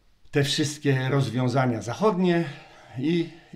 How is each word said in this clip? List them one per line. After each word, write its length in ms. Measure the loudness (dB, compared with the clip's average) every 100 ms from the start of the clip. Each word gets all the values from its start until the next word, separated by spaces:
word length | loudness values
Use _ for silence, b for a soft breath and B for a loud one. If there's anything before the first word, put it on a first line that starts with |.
| _ _ -4 0
te 80 |
wszystkie 640 | 0 0 -2 -2 0 0 0
rozwiązania 720 | 0 0 0 0 2 0 -2
zachodnie 640 | -6 0 0 2 2 2 0 B B B B -4
i, 300 | -2 0 -2 B B